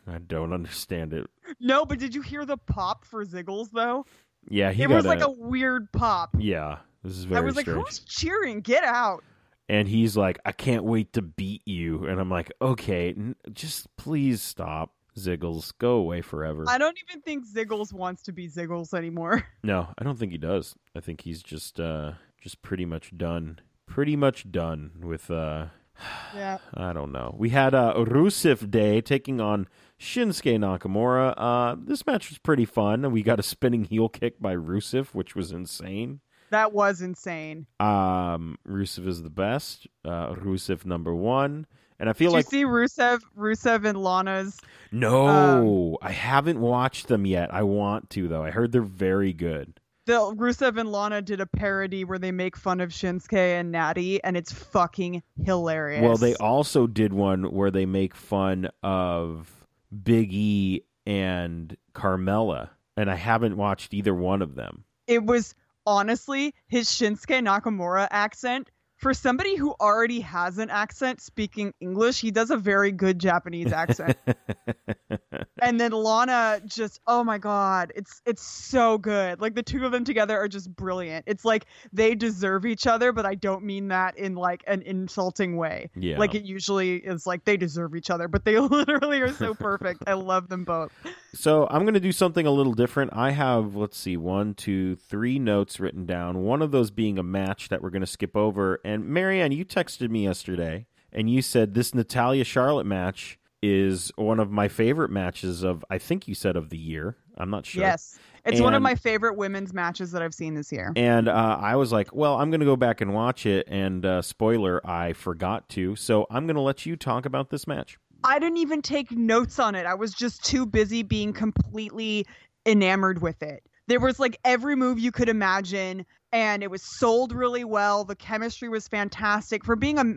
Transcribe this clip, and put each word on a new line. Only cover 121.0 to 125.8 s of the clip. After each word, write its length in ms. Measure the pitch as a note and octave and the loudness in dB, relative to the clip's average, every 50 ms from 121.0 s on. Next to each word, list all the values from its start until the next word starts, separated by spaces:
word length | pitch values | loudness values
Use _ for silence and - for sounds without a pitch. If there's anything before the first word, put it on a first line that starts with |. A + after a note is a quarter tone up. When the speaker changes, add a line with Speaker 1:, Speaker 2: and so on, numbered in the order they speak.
| A3 | -2
Speaker 2:
being 300 | G3 - G#3+ G#3 G#3 G3+ | 0 -2 -2 -2 -4 -2
completely 920 | - A3 G#3+ - - - - G3+ A3 A3 G#3 - A3 A3+ A3 G#3+ G#3 G3 - - - _ _ _ _ - | -2 -2 -2 0 0 -2 -2 -2 -8 -8 -8 -8 -6 -4 -2 -2 -2 -2 -4 -8 -20 _ _ _ _ 2
enamored 560 | A3+ G#3+ G3+ F#3+ F#3 F#3+ G3 F#3+ F#3+ F#3 E3 | 4 6 6 6 6 4 4 2 2 2 0
with 200 | E3+ E3 D3+ - D#3 | -2 -4 -4 -6 -10
it. 200 | D3+ C#3+ - _ _ _ _ _ | -10 -12 -14 _ _ _ _ _
There 120 | - A#3+ B3 | 2 2 4
was, 200 | B3 C4 B3 - | 4 2 2 2
like, 180 | C4+ A#3+ A3 - - | 0 0 0 2 2
every 320 | B3 B3 A#3+ B3 D4 C#4+ | 4 4 4 2 0 2
move 240 | C4 B3+ B3+ B3+ A3+ | 2 2 2 2 0
you 120 | A3+ B3 - | 0 -2 0
could 160 | - B3 A3+ | 2 2 2
imagine, 760 | A3 G#3+ G3+ F#3+ F#3+ G3 G3 F3 G3 G3 | 2 2 2 2 2 0 0 -2 -4 -4